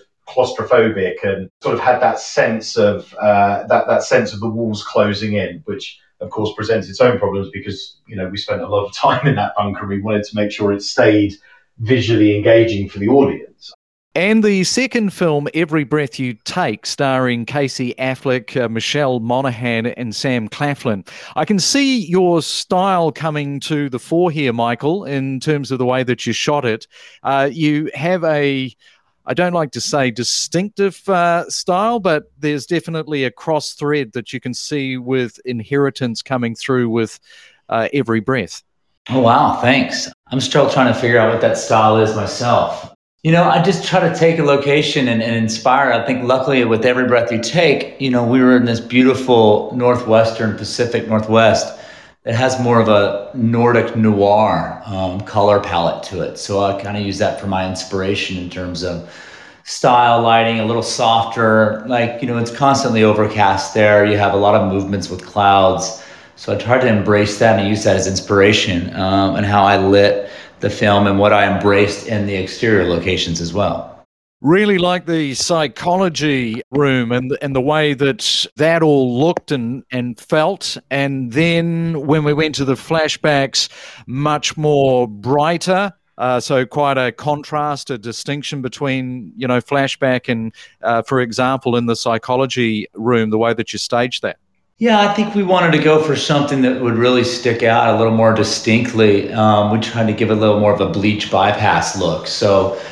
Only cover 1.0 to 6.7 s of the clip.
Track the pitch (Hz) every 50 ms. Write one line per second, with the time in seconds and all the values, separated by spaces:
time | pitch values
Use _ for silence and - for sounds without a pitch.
1 | 95 - - - - 98 98 95 95 - _ _ - - - - - 127 123 123
2 | - - - - - - - 143 120 113 113 110 - - - 113 104 101 98 -
3 | - - - - 107 107 104 101 101 101 - - - - - - - - 113 -
4 | - - 131 113 110 - 104 101 110 117 107 117 120 110 104 - - - - 113
5 | 104 104 101 95 113 107 104 101 95 90 87 80 - 104 98 - - - - -
6 | _ _ _ _ - 92 - 110 107 107 - - 107 110